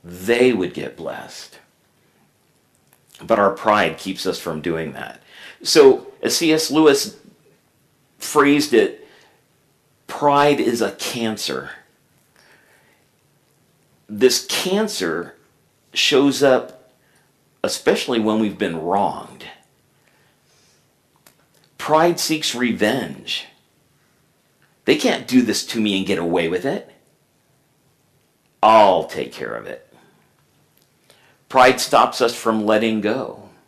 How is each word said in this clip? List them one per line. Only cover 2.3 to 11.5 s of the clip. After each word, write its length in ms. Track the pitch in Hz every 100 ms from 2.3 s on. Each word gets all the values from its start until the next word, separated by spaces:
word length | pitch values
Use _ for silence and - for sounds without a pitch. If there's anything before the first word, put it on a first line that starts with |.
| _ _ _ _ _ _ _ _ -
But 160 | - 107
our 120 | 98
pride 480 | 95 110 104 85 80
keeps 280 | 95 92 95
us 140 | 87
from 220 | - 78
doing 300 | 82 80 82
that. 280 | - - 62 _ - - -
So, 440 | - 156 135 123 - -
as 120 | 113
C 200 | - 165
S 160 | 156 151
Lewis 480 | 147 156 139 - - _ _ _ _ _ _ _ _ _ _
phrased 540 | - - 143 143 -
it, 340 | 117 98 - - _ _ _ _ _ _ _ _ _ -
pride 520 | - 143 143 147 139
is 220 | 123 120
a 120 | 101
cancer. 760 | - - 120 113 107 -